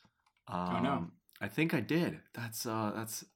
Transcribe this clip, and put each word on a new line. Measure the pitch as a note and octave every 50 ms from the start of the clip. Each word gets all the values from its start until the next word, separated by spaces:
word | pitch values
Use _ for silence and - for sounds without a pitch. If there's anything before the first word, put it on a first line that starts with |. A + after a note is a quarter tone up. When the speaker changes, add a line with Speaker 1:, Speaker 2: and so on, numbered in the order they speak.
| _ _ _ _ _ _ _ _ - -
Speaker 1:
Oh, | F#2+ F2+ F2+ F2+ F2+ F2+
no. | - C#3 C#3+
Speaker 2:
Um, | - - E3+ - - _ _ - -
I | G#2 G2+
think | - - D#3 E3 -
I | C#3
did. | G#2+ - D3 E3+ F3 - - - - _ -
That's, | - A#2+ A2+ A2 - -
uh, | A#2+ A2 A2 A2 G#2 G2+
that's, | G#2+ A2+ A2 - - - - -